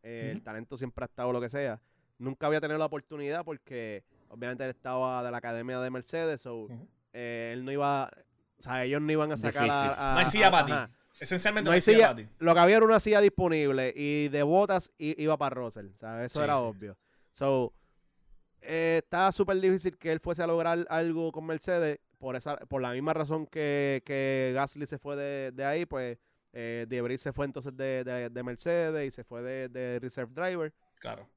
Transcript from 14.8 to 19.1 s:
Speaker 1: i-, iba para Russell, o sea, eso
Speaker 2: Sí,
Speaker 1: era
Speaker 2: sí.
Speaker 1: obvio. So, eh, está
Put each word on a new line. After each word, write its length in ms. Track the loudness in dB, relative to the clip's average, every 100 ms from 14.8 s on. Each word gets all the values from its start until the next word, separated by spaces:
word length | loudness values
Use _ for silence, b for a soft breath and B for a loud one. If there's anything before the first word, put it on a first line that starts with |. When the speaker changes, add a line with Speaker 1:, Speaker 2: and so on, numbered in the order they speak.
| -2 _
Speaker 1:
i-, 180 | -6 -2
iba 160 | 0 0
para 180 | -2 -4
Russell, 320 | -8 -10 -18
o 40 | -14
sea, 280 | -12 -8 -6
eso 140 | -2
Speaker 2:
Sí, 40 |
Speaker 1:
era 120 | 0 0
Speaker 2:
sí. 40 |
Speaker 1:
obvio. 340 | 0 -6 -14 -16 _ _ _
So, 420 | -4 0 0 0 _ _ _ _ _ _ -20 _ _
eh, 400 | -6 -2 2 2
está 280 | 0